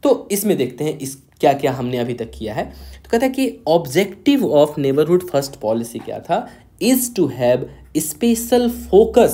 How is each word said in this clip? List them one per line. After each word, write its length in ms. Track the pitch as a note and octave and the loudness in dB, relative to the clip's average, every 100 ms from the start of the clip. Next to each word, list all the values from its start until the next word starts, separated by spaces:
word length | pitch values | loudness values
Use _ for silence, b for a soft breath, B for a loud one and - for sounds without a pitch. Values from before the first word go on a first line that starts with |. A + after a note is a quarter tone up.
तो 260 | C#4+ - - | 2 0 0
इसमें 240 | G3+ G#3 E3+ | -4 0 0
देखते 280 | A#2+ - | -2 -4
हैं 140 | D3+ - | -6 -6
इस 200 | C3+ - _ _ | -10 -14 _ _
क्या-क्या 320 | D3+ C#3 C#3+ | 0 2 -2
हमने 260 | B2 B2 B2 | -4 -4 -4
अभी 160 | A#2+ | -4
तक 160 | A#2+ A2+ - | -6 -10 -10
किया 160 | G#2+ | -10
है। 100 | A2 A3+ B B B | -8 -10 B B B
तो 60 | - | -4
कहता 160 | A#3 C4 | -2 0
है 60 | |
कि 260 | C4 B3+ - - | -2 -4 -4 0
objective 720 | E3 D3+ C3 G3+ - - C#4+ | 0 0 -2 -2 -2 0 4
of 240 | F#3 D3 D3 - | 4 6 4 2
neighborhood 520 | C#3 C3+ D#3 F3+ F3+ | -2 0 2 2 0
first 260 | C#3 C#3 - | -4 -4 -6
policy 400 | G#2+ A2+ A#2 A#2 | -4 -4 -4 -12
क्या 160 | A2 G#2+ | -12 -12
था? 300 | - F#3 B3 B B _ | -4 -4 -4 B B _
Is 160 | G#3 C4 | 0 0
to 260 | - - D3+ | 0 -2 -2
have 320 | B2 B2 B2+ - B B - | 0 0 0 -2 B B -6
special 720 | D#3 - A#3 A3+ - B3 A#3+ A#3 - | -6 -4 0 0 0 0 0 -4 2
focus 360 | F#3+ A3+ - F#3+ | 4 6 6 4